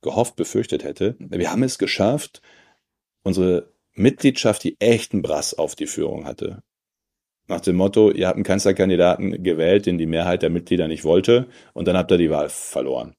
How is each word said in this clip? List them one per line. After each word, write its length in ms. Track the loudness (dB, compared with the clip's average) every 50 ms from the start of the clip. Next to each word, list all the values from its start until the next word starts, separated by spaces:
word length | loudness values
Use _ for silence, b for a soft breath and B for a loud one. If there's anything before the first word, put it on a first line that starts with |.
gehofft, 340 | -6 -4 -2 -2 -2 -2 -2
befürchtet 480 | -6 -8 -4 -2 -4 -4 -2 -6 -6 -6
hätte. 320 | -8 -6 -4 -4 -4 -4 _
Wir 320 | -14 -8 -4 -4 -2 -2
haben 100 | 0 0
es 160 | 0 0 0 -2
geschafft, 640 | -4 -4 0 0 2 2 2 0 -4 -8 _ -20 b b b b b b b b b _ _ _ _ _ _ _
unsere 480 | _ -2 0 2 2 2 2 0 -2 _ _ _ _ _ _
Mitgliedschaft, 720 | 2 2 2 2 4 0 0 2 2 0 0 0 0 -4
die 140 | -8 -6 _
echten 420 | 2 2 2 2 0 -4 -4 -4
Brass 320 | -2 -2 -2 -2 -4 -6 -4
auf 220 | -4 -6 -6 -4
die 100 | -8 -10
Führung 400 | -8 -6 -4 -4 -4 -4 -8 -10
hatte. 380 | -12 -12 -10 -10 -10 -10 -12 _ _ _ _ _ _ _ _ _ _ _ _ _ _ _ _ _ _
Nach 140 | -8 -4
dem 140 | -2 0 0
Motto, 340 | 2 0 2 4 6 6 6
ihr 160 | 6 2 0
habt 120 | -2 0 -2
einen 60 | -2
Kanzlerkandidaten 1000 | -2 -2 2 2 0 2 2 2 2 4 4 4 4 2 0 -2 -6 -6 -4 -2
gewählt, 420 | -2 0 0 2 4 4 4 2
den 140 | 0 -2 -2
die 80 | -2 -2
Mehrheit 340 | -2 -2 0 0 0 0
der 80 | 0 0
Mitglieder 380 | -2 -2 -2 -2 -2 -2 0 -2
nicht 160 | -4 -4 0
wollte, 420 | 2 2 2 6 4 4 4 4 B B B B B B
und 140 | -4 -2 0
dann 100 | 0 0
habt 140 | 2 2
ihr 60 | 2 2
die 140 | 4 2
Wahl 180 | 0 -2 -2 -4
verloren. 640 | -6 -12 -14 -8 -6 -6 -4 -4 -6 -6 -8 -12 -18